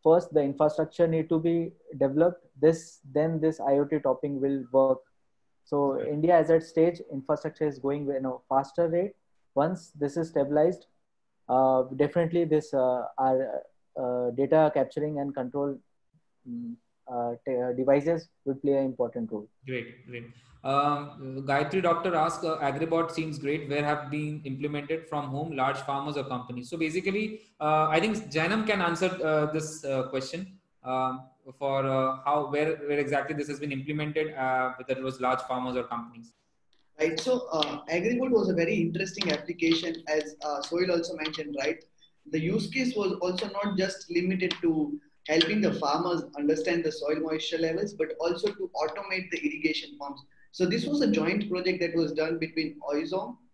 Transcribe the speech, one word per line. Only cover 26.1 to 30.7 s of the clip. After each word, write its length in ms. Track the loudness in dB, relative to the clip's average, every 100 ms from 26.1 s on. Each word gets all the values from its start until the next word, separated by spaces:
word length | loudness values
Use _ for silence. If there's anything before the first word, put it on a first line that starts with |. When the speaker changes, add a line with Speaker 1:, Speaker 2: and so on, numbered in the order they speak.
| -4
Speaker 2:
or 60 |
companies?" 460 | -4 -6 -6 -10 -8
So 80 | -4
basically, 480 | -2 0 -2 -2 -4 -8 _ _
uh, 280 | 2 4 6
I 100 | 4
think 180 | 4 -2 -2 0
Janam 280 | 2 0 2
can 160 | 2
answer, 300 | 2 2 0 0
uh, 220 | 2 2 2 -2
this, 280 | -4 -8 -2
uh, 180 | -2 0
question, 480 | -4 -4 -8 -10 -14 _